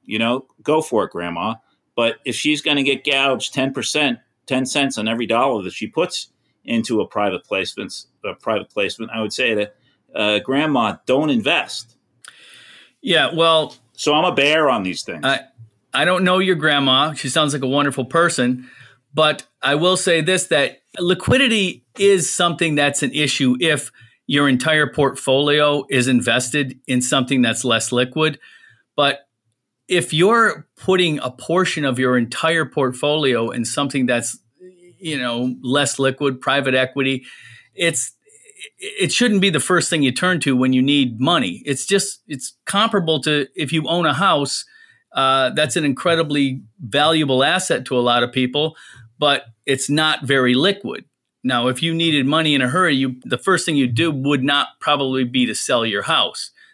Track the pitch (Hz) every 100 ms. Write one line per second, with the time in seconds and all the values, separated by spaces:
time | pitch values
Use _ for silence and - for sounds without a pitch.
0 | - 110 117 127 - _ 123 156 156 113
1 | 92 87 87 85 101 113 _ _ _ -
2 | 117 - 131 110 151 147 156 143 139 131
3 | - 139 139 123 - - 135 135 - 151
4 | 143 117 _ _ - 131 131 151 135 -
5 | 110 117 107 113 135 113 92 - 117 -
6 | 175 - - _ _ _ - 117 110 110
7 | 92 107 101 90 - 98 92 - 101 -
8 | - _ 101 87 - 107 - - 95 104
9 | 113 113 107 - 127 107 104 _ _ _
10 | _ - 104 104 127 135 156 135 107 85
11 | - 131 156 123 120 165 - - - _
12 | _ _ - - - - - - - _
13 | 269 165 - 165 165 160 151 - _ -
14 | 147 151 175 151 143 156 147 117 92 85
15 | - 82 131 135 - - - _ _ 135
16 | 160 185 185 185 190 170 156 143 135 131
17 | 156 143 135 160 151 143 127 143 143 135
18 | 123 165 170 165 123 123 - - - _
19 | _ 147 156 147 - - 131 147 175 185
20 | 185 165 156 185 - 151 135 - _ -
21 | 175 - - 254 269 220 185 - _ -
22 | 196 196 151 - 175 147 165 147 143 143
23 | 139 143 147 - 131 127 165 151 - _
24 | - _ - 143 143 123 160 156 147 151
25 | 135 131 - 135 147 147 147 147 - 135
26 | 123 127 117 120 127 147 135 - - 123
27 | 123 143 123 135 117 110 127 113 - 123
28 | 127 151 156 143 - - - _ _ -
29 | 139 - _ _ _ _ _ _ - 180
30 | - 151 190 233 214 147 - _ - 185
31 | 180 147 127 - - 175 180 - 143 123
32 | 127 127 113 - 160 165 139 156 127 127
33 | 147 151 143 117 117 123 113 - 143 135
34 | 127 120 - - _ _ - 180 175 -
35 | 175 143 123 117 127 123 123 143 139 -
36 | 131 131 139 131 - 139 135 127 127 139
37 | 135 127 - - - - _ - 170 -
38 | - _ _ _ - - - - 190 -
39 | 175 - 240 202 196 151 - 175 - 165
40 | 135 127 180 175 143 127 127 127 135 143
41 | 127 110 143 170 98 85 143 131 - 196
42 | - - - 143 - _ - 196 220 208
43 | 165 151 156 147 139 - 143 160 151 175
44 | 165 135 196 156 139 - - - - _
45 | _ - 135 135 131 143 151 180 147 127
46 | 175 165 151 147 139 131 - - 120 143
47 | 151 160 143 131 143 180 - 143 131 127
48 | 123 120 120 131 127 143 156 - - -
49 | - - 151 135 - _ - 131 - 147
50 | 156 143 135 139 123 123 185 196 - 64
51 | - _ _ _ 127 123 123 127 165 165
52 | 165 147 135 160 160 143 127 170 180 135
53 | 135 127 - 120 - 180 - 147 123 117
54 | 165 139 139 143 135 143 143 - - 147
55 | 135 131 123 131 117 107 - 123 113 101
56 | 107 151 87 - - _ -